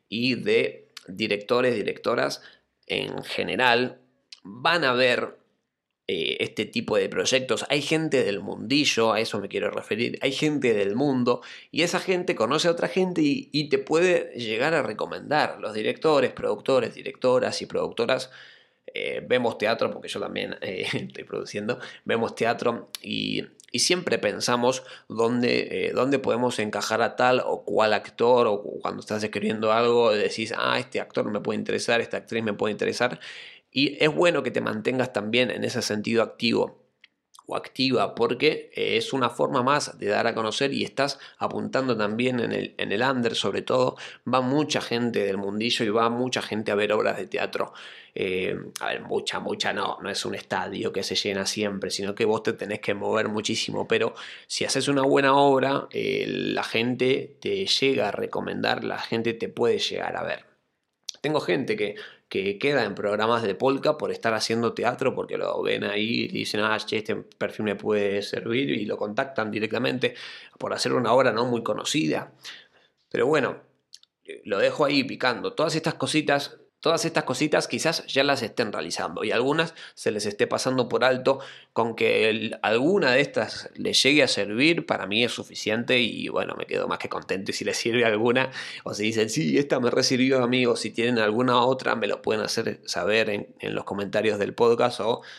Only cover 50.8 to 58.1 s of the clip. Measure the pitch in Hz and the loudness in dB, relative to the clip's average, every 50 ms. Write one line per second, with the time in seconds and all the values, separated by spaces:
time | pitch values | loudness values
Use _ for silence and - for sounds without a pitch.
50.8 | 98 95 - 95 98 - 95 - - 101 98 98 98 - - 107 104 101 101 98 | -4 -4 -4 -4 -4 -2 -2 -2 -2 -2 -2 -2 -2 -2 -2 -2 -2 -2 -2 -4
51.8 | 98 92 - - 101 98 101 - 113 107 110 110 - 117 101 - 98 98 104 - | -6 -6 -4 -4 -4 -4 -2 0 2 2 2 2 0 -2 -4 -4 -4 -6 -6 -4
52.8 | - - 101 101 101 101 107 110 110 110 107 107 107 - 113 - - - 104 101 | -4 -4 -4 -2 -2 0 0 0 0 0 -2 -2 -2 -2 -2 -2 -4 -4 -4 -4
53.8 | 98 - 117 107 113 120 - - - - - - - - - - 101 - - 135 | 0 2 2 2 2 0 -4 -6 -14 -16 -16 -16 -12 -8 -6 -4 -2 -2 -2 0
54.8 | 131 143 143 135 135 139 143 143 139 135 135 143 143 139 135 131 131 135 139 - | 0 0 2 2 4 4 4 6 6 6 6 6 6 6 6 4 4 2 0 -2
55.8 | - - - 117 110 101 101 101 101 104 98 98 98 101 98 95 98 - - 113 | -4 -6 -6 -4 -2 -2 -2 -2 -2 -2 -2 -2 -2 -2 -2 -2 -2 -2 -2 0
56.8 | 117 123 123 120 127 127 139 - - - - - - 104 101 98 95 - - - | 0 0 0 2 2 2 2 0 -2 -8 -12 -10 -6 -4 -4 -2 -2 0 0 2
57.8 | 135 139 131 113 104 101 | 2 2 2 2 0 -2